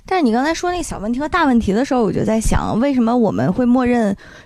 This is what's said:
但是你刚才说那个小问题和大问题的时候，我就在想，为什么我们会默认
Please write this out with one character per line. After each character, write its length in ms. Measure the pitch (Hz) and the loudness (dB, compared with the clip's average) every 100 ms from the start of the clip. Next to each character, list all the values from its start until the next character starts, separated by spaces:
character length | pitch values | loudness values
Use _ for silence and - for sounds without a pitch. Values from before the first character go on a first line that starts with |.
| - | -4
但 60 | 370 | 0
是 60 | |
你 80 | 262 | 2
刚 120 | 226 | 2
才 80 | 285 | 0
说 200 | 330 359 | -2 -4
那 60 | 359 | -4
个 40 | |
小 160 | 294 - | -6 -8
问 160 | 202 | -6
题 60 | 240 | -6
和 100 | 311 | -4
大 160 | 359 302 | 0 2
问 140 | 233 | 2
题 120 | 202 | 2
的 140 | 196 277 | 0 0
时 80 | |
候， 80 | 254 | 0
我 100 | 202 | 0
就 140 | - 208 | 0 0
在 160 | 220 | 0
想， 380 | 214 - 95 196 | 0 -2 -2 0
为 120 | 277 | 0
什 80 | 262 | 0
么 160 | 226 247 | 2 2
我 160 | 214 | 2
们 220 | 90 131 | 0 0
会 100 | 185 | 0
默 220 | 247 247 247 | 2 2 2
认 300 | 240 208 196 - - | 0 0 -2 -10 -20